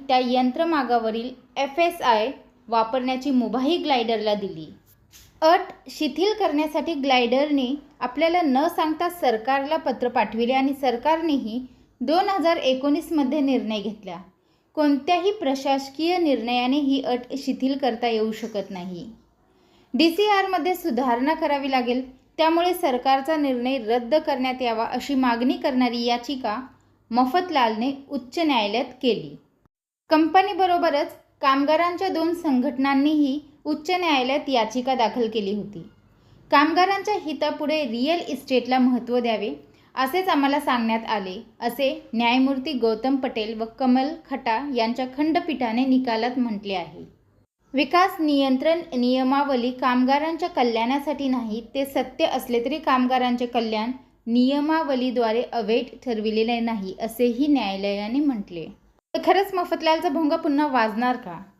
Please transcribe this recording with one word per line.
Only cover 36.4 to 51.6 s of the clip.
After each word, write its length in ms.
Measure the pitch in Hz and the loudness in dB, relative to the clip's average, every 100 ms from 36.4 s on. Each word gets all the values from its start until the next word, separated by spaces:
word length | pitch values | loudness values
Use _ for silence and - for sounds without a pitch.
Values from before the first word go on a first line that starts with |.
| - | 2
कामगारांच्या 640 | 294 302 339 370 392 392 403 | 4 4 4 2 2 -2 -4
हितापुढे 640 | 294 269 302 294 294 311 277 | -4 -4 -4 -2 -2 -2 -2
रिअल 340 | 233 277 339 - | -2 -2 -2 -2
इस्टेटला 500 | 285 - 254 240 254 | -10 -2 -2 2 2
महत्त्व 400 | 254 247 226 247 | 2 2 0 -2
द्यावे 340 | 240 214 208 302 - _ _ | 0 -2 -4 -8 -14 _ _
असेच 340 | - 262 359 370 | -4 -2 0 0
आम्हाला 320 | 302 277 285 | 2 2 0
सांगण्यात 440 | 294 254 226 226 - | 0 0 0 -2 -2
आले, 300 | 214 185 190 - - | -4 -4 -10 -14 -6
असे 480 | 233 233 269 311 - | -6 -2 -2 -2 -8
न्यायमूर्ती 600 | 226 233 254 262 269 320 | -2 0 2 2 0 -4
गौतम 420 | 262 226 220 262 269 | -2 0 0 0 0
पटेल 440 | 254 240 214 220 | -2 -4 -6 -6
व 40 | 226 - | -8 -4
कमल 300 | 262 254 269 330 - | 2 2 2 -6 -10
खटा 280 | 269 240 226 285 | -8 -2 -2 -2
यांच्या 320 | 240 220 240 254 254 | -2 -2 -2 -6 -2
खंडपीठाने 680 | 311 320 339 262 233 226 269 | 0 0 -2 -4 -2 0 2
निकालात 520 | 262 254 226 233 254 | 2 2 0 -2 -2
म्हटले 360 | 233 202 196 | -2 -4 -4
आहे. 300 | 185 165 170 160 _ _ _ _ _ _ | -6 -6 -12 -20 _ _ _ _ _ _
विकास 420 | 262 294 349 381 370 | -2 2 4 4 2
नियंत्रण 600 | 302 285 269 262 311 339 339 | 2 2 4 2 2 0 -2
नियमावली 800 | 247 247 254 262 277 285 254 240 | -2 0 2 2 2 2 0 -2
कामगारांच्या 760 | 254 247 247 254 277 311 330 349 | 0 2 4 4 2 0 -4 -4
कल्याणासाठी 800 | 330 247 220 233 277 294 277 277 | 0 0 2 0 -2 -2 -4 -2
नाही, 320 | 254 226 220 | -2 -2 -8